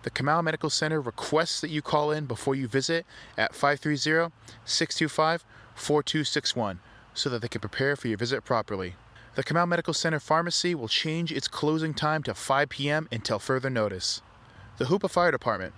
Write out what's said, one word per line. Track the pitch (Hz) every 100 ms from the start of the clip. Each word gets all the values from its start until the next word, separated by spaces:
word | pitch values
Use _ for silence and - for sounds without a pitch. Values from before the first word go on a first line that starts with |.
The | -
Comal | - 135 160
Medical | 165 156 151
Center | - 156 160
requests | 123 - - 151 165 -
that | 196
you | 151
call | - 151 147
in | 151 143
before | 113 -
you | 135 127
visit | 135 135 165 - - - -
at | 110 -
five | 143 143
three | 151 143
zero, | 151 160 170 - - -
six | - - 165
two | - 156
five, | - 156 170 - - -
four | - - 147
two | - 156
six | 143 151 -
one | - 107 90 - - -
so | - 143
that | 120
they | 117
can | -
prepare | 104 - 135 143
for | 120
your | 104
visit | 120 131
properly. | - 120 104 98 90 90 - - -
The | -
Comal | 135 165 175
Medical | 170 170
Center | 156 165 156
Pharmacy | - 156 170 - 175 170
will | 110
change | - 160 160 170
its | 151 -
closing | - 147 156 160
time | 143 151 156
to | 139
five | 101 - 135 147
P | - 143
M | 151 160
until | 113 - 107
further | - 131 131
notice. | 123 107 92 - - - - - - - -
The |
Hoopa | 123 190 190
Fire | - 175
Department. | 135 123 101 92